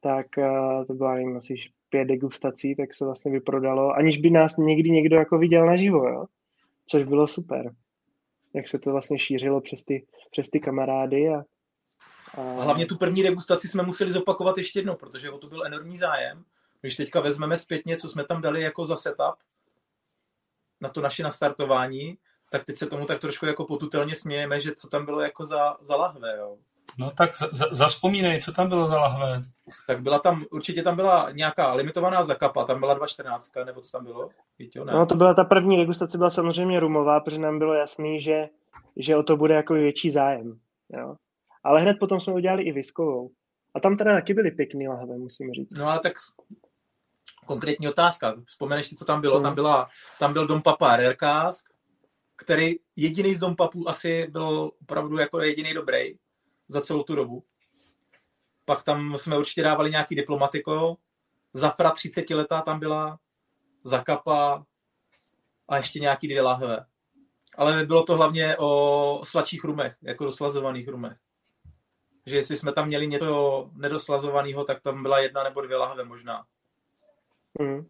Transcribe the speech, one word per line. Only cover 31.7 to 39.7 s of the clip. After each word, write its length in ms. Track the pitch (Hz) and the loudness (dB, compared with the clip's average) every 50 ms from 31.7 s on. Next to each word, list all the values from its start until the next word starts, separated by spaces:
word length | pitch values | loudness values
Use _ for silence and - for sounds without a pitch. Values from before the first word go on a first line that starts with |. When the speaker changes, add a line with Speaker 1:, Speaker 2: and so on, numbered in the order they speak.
| 127 | 2
Speaker 2:
limitovaná 500 | 127 123 151 165 180 170 180 185 185 175 | 0 -2 -2 -2 -2 -2 0 2 2 0
zakapa, 420 | 151 170 - - 135 - 139 123 | 0 0 0 0 -2 0 0 -2
tam 140 | 110 131 123 | -2 -2 -2
byla 140 | 135 139 143 | 2 0 0
dva 140 | 139 147 147 | 0 0 -8
čtrnáctka, 560 | - - 135 127 120 117 - - _ 131 127 | -8 -10 -10 -10 -10 -10 -10 -12 _ -10 -10
nebo 180 | 127 127 127 | -10 -12 -18
co 100 | 123 - | -18 -14
tam 140 | - 127 123 | -14 -14 -12
bylo, 240 | 123 117 123 143 143 _ _ _ _ _ _ | -12 -12 -12 -12 -12 _ _ _ _ _ _
Víťo, 260 | - 123 _ - 139 | -20 -18 _ -14 -8
ne? 80 | 143 143 | 0 4
Speaker 1:
No, 120 | 156 170 | 4 4
to 100 | 170 180 | 4 6
byla 180 | 170 175 185 175 | 6 8 8 8
ta 100 | 185 185 | 8 6
první 340 | 180 202 190 185 190 196 180 | 8 6 6 6 6 4 4
degustace, 400 | 175 165 175 165 185 170 - 175 | 4 2 0 -2 -4 -6 -2 2
byla 120 | 175 180 | 2 2
samozřejmě 500 | 170 - 170 170 165 170 180 185 185 175 | 2 2 0 0 0 0 0 2 2 2
rumová, 400 | 160 160 156 151 147 147 147 151 | 2 2 2 2 4 4 4 2
protože 220 | 151 156 151 156 | 2 0 -6 -4
nám 180 | 156 156 151 156 | -2 -2 0 0
bylo 140 | 156 156 156 | 0 2 2
jasný, 480 | 151 147 143 - - 151 151 156 151 | 2 0 -2 -6 -8 -6 -4 -4 -4
že, 280 | 143 151 156 156 151 151 _ _ _ _ _ - _ _ _ | 0 0 0 0 0 -4 _ _ _ _ _ -20 _ _ _
že 200 | - 127 139 156 | -10 0 2 2
o 80 | 151 151 | 2 4
to 140 | 151 160 147 | 4 4 4
bude 180 | 151 156 156 | 6 4 4
jako 180 | 151 151 - | 4 4 2